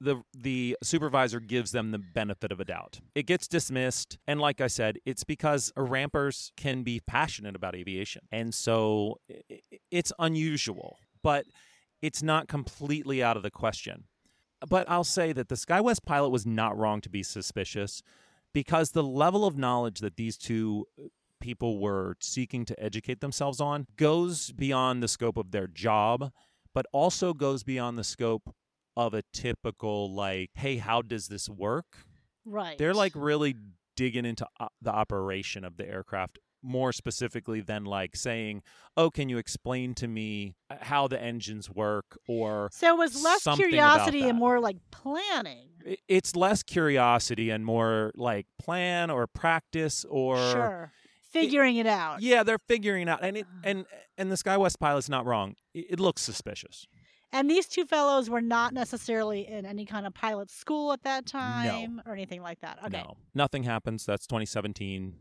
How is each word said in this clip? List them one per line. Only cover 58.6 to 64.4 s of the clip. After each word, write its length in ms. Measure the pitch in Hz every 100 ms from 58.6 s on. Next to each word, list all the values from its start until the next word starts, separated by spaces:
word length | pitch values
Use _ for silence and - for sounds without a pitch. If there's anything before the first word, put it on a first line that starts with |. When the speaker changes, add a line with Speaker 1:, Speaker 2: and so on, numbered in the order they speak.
| 240
Speaker 2:
necessarily 760 | 254 240 233 - 226 214 202 202
in 180 | 214 196
any 200 | 202 208
kind 200 | 220 196
of 80 |
pilot 380 | - 220 208 202
school 400 | - - 302 294
at 100 | 277
that 200 | 269 269 254
Speaker 1:
No. 60 | 277
Speaker 2:
time 640 | 254 240 240 226 226 233 220
or 60 |
anything 300 | 202 190 180
like 180 | 175 170
that. 180 | 165 - 208
Okay. 160 | 185
Speaker 1:
No. 140 | - - _
Nothing 300 | 139 143 143
happens. 420 | 123 113 - 110 -
That's 220 | 101 -
twenty 180 | 113